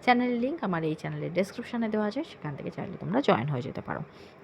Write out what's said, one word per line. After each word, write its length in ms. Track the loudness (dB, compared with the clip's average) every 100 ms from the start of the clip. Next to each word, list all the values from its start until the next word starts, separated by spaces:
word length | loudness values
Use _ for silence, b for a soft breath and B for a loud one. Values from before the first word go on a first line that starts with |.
চ্যানেলের 380 | 4 6 4 2
লিংক 240 | 0 0
আমার 200 | 0 0
এই 100 | 0
চ্যানেলের 400 | -2 -4 -4 0
ডেসক্রিপশনে 540 | 0 0 -2 -6 -2 0
দেওয়া 180 | 0 0
আছে, 180 | -2
সেখান 320 | -6 -6 -8 -6
থেকে 140 | -8
চাইলে 260 | -8 -8 -6
তোমরা 200 | 0 2
জয়েন 280 | 6 4 4
হয়ে 140 | -2
যেতে 180 | -2 -6
পারো। 200 | -6 -6 -8 B B B